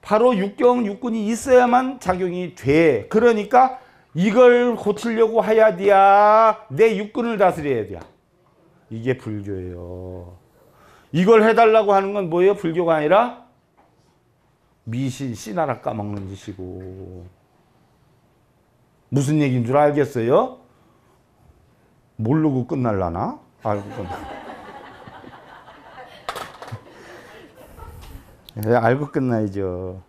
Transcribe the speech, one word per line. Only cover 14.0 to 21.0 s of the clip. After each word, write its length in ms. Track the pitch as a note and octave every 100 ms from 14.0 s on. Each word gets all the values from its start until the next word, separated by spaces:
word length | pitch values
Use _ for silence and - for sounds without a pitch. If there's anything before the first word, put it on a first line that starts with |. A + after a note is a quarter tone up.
| _ _ _ _ _ _ _ _
미신, 520 | - A#2 C3+ B2+ C#3 A2
씨나라 460 | - F#3+ D3+ A2+
까먹는 520 | - A2+ G#2 G#2 G2 F#2+
짓이고. 880 | - G2 F#2 F#2 F#2 F#2+ F#2 F#2 F2+ _ _ _ _ _ _ _ _ _ _ _ _ _ _ _ _ _ _
무슨 320 | C3 C3+ D3+
얘기인 240 | D3 B2+ A#2+
줄 120 | C3+
알겠어요? 840 | D3 C#3+ C3+ B2 A2+ D#3 B3+ - _ _ _ _